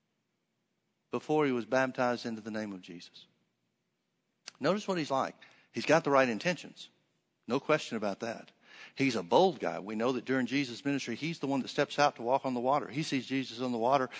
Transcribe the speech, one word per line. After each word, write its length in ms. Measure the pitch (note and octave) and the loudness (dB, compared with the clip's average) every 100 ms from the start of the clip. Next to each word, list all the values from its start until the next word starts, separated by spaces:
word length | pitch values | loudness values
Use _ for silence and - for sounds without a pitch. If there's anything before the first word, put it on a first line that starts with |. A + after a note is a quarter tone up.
| _ _ _ _ _ _ _ _ _ _ _ | _ _ _ _ _ _ _ _ _ _ _
Before 340 | B2 - D#3 D3 | -8 0 2 2
he 60 | |
was 140 | B2 G#2+ | 2 0
baptized 600 | B2+ C3 B2 B2 A#2+ B2 | 0 2 0 0 0 -4
into 160 | A2 | -8
the 100 | G#2+ | -6
name 220 | A2 G#2+ | -6 -6
of 80 | F#2+ | -10
Jesus. 440 | F2+ F2 - - - _ _ _ _ _ _ _ _ _ _ _ - - | -14 -16 -18 -20 -20 _ _ _ _ _ _ _ _ _ _ _ -20 -4
Notice 280 | C3+ G3+ G3+ | 0 0 -2
what 100 | F#3 | -2
he's 140 | C#3+ | 0
like. 240 | C3+ G2 - - - _ | 0 -2 -4 -18 -20 _
He's 140 | - A2 | -4 4
got 180 | D#3 | 4
the 80 | D#3+ | 6
right 160 | C#3 C3 | 6 4
intentions. 600 | A2 F3 F3+ - - - _ _ _ _ _ - | 2 -2 -4 -6 -16 -20 _ _ _ _ _ -2
No 120 | B2+ | -2
question 360 | - D3+ - A#2 | 2 0 0 -4
about 220 | G#2 F#2+ | -4 -4
that. 320 | A#2 G#2 - _ - - - - | -6 -8 -12 _ -20 -20 -12 -2
He's 200 | C3+ A2+ | 0 0
a 80 | |
bold 360 | E2+ B2+ F#3+ C#3+ | 4 6 6 4
guy. 200 | F2 E2 | -2 -4
We 160 | F#2 G#2+ | -4 0
know 160 | A#2 | 0
that 140 | B2+ G#2+ | 0 0
during 200 | C3 A#2+ | 0 0
Jesus' 400 | C3+ C3+ A2+ C#3+ | 0 -2 -4 -4
ministry, 300 | C#3+ - A2+ | -4 -4 -4
he's 240 | D3+ E3 | -6 -4
the 80 | C#3 | -2
one 140 | C#3 | -2
that 80 | A2 | -2
steps 280 | - C#3+ - | -2 0 2
out 200 | D3 - | 2 2
to 40 | |
walk 240 | A#2 C3+ C#3 | 0 0 0
on 80 | |
the 60 | B2 | -2
water. 280 | B2 C#3+ F#2+ | 0 0 0
He 160 | A#2 | -4
sees 220 | D#3 C#3 A#2 | -2 -4 -2
Jesus 340 | C3 B2+ A2+ | -4 -4 -6
on 120 | B2+ | -4
the 60 | A#2+ | 0
water. 320 | A2+ C#3 B2+ - | 4 4 2 -6